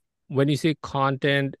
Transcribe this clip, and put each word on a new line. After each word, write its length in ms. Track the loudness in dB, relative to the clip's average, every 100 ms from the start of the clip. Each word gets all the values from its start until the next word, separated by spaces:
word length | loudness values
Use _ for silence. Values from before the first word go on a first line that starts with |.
| _ _ -6
When 220 | 0 0
you 80 | 2
say 180 | 0 -2
content, 760 | -4 -2 0 0 0 0 -2 -6